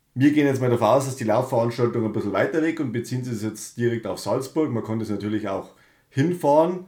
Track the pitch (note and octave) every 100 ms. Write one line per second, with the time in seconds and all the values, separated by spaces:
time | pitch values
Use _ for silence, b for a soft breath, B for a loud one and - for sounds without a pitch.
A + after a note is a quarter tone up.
0 | _ B2+ C#3+ D3 C#3+ B2 B2+ A#2 G#2+ C3
1 | C3+ A#2+ G#2+ A2 A#2+ A#2+ A#2 A#2 A#2+ A#2
2 | A2 G#2+ G2 F#2+ C3+ D#3+ D#3+ D#3+ C3+ A#2
3 | A#2 B2+ B2 A2 G#2+ G#2 - - A#2+ A#2
4 | G2+ F2+ G2+ B2 C3 D#3 D3+ A#2 G#2+ A2+
5 | G2+ G2+ G2+ G#2+ G#2 F#2+ - b b b
6 | b C3 D#3+ F3 D3 D3 E3+ F#3